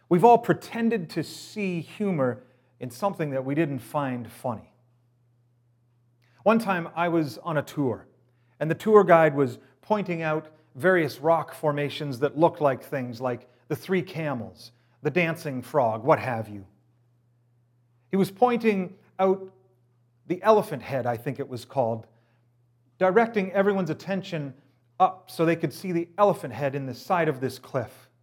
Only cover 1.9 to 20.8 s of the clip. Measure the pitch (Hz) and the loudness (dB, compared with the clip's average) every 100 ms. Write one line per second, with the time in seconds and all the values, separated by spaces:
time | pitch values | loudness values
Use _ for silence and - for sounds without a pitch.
1.9 | - 202 170 127 117 - _ _ _ 127 | -6 -2 0 0 -2 -10 _ _ _ -14
2.9 | - 202 185 151 135 131 143 160 135 - | -6 -4 -4 -4 -4 -2 -2 -2 -4 -6
3.9 | 151 139 123 107 - 127 107 - _ _ | -6 -4 -6 -10 -10 -8 -8 -12 _ _
4.9 | _ _ _ _ _ _ _ _ _ _ | _ _ _ _ _ _ _ _ _ _
5.9 | _ _ _ _ _ - 226 208 180 165 | _ _ _ _ _ 2 2 2 -2 -4
6.9 | 165 175 165 147 - 165 156 135 156 135 | -2 0 2 0 -4 -4 -4 -2 -2 -4
7.9 | 101 - _ _ _ _ _ 151 165 220 | -4 -10 _ _ _ _ _ -4 -2 6
8.9 | 214 180 165 160 143 131 113 - _ - | 6 10 8 8 4 0 -2 -14 _ -2
9.9 | 208 185 170 160 156 156 - _ 131 175 | -2 -2 -4 -2 -4 -6 -16 _ -2 2
10.9 | 185 147 - 151 165 143 - 156 143 143 | 4 2 0 2 2 0 -4 -2 0 -2
11.9 | - 147 120 139 135 165 170 147 131 - | -4 -8 -2 -2 2 2 4 0 0 -4
12.9 | 143 120 107 127 120 - _ - 151 - | -6 -6 -6 -6 -6 -10 _ -10 -8 -4
13.9 | 190 - 156 156 127 104 - - _ _ | -4 -4 -6 -6 -6 -8 -16 -20 _ _
14.9 | _ 147 170 165 160 151 127 123 151 117 | _ -4 0 0 -2 -8 -8 -4 0 0
15.9 | 110 127 139 120 113 104 104 95 _ _ | 0 2 2 0 -6 -8 -12 -18 _ _
16.9 | _ _ _ _ _ _ _ _ _ _ | _ _ _ _ _ _ _ _ _ _
17.9 | _ _ 190 185 - 247 233 226 196 180 | _ _ 0 0 2 2 2 0 0 -2
18.9 | - _ - 190 190 - - _ _ _ | -10 _ 0 2 2 -4 -18 _ _ _
19.9 | _ _ _ - 180 202 214 - 139 | _ _ _ -10 -2 4 4 2 -6